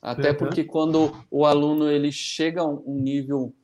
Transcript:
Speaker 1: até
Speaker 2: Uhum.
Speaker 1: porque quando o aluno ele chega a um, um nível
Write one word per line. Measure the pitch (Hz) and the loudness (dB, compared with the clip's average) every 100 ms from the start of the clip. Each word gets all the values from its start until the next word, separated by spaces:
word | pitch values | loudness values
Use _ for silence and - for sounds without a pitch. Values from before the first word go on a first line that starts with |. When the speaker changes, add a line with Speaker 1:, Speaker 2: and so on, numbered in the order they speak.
Speaker 1:
até | - 123 147 | -8 0 0
Speaker 2:
Uhum. | 143 | 0
Speaker 1:
porque | 135 170 | 0 -2
quando | 151 160 156 160 151 - - | -2 -2 2 2 2 -2 -6
o | 143 147 | 2 4
aluno | 147 147 151 151 | 4 2 2 2
ele | 147 143 | 2 0
chega | 139 - - 160 175 | -4 -8 -2 -2 0
a | 160 | -2
um, | 143 139 | -4 -6
um | 139 | -4
nível | 135 139 135 143 127 - | -2 -2 -2 -4 -4 -10